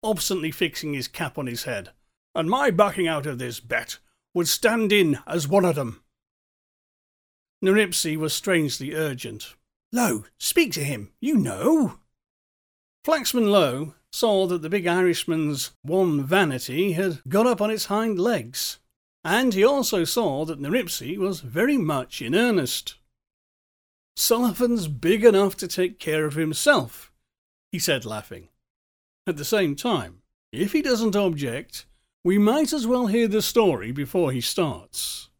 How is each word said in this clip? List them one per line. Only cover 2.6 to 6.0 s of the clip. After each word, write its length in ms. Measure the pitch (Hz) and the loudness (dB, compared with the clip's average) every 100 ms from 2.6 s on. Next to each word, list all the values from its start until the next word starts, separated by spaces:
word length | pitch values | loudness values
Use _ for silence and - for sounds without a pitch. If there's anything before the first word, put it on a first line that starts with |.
| 285 | 2
backing 380 | 170 202 196 170 | 4 2 2 -2
out 180 | 156 143 | -2 -4
of 140 | 127 | -6
this 180 | 123 117 | -8 -8
bet 400 | 117 120 - - _ _ _ | -4 -6 -4 -14 _ _ _
would 140 | 175 165 | -2 0
stand 460 | - 233 233 214 | 2 2 2 2
in 260 | 208 175 135 - | 4 4 2 -2
as 220 | 165 143 | -4 2
one 160 | 196 | 4
of 100 | 180 | 4
them." 300 | 147 123 107 | 0 -4 -10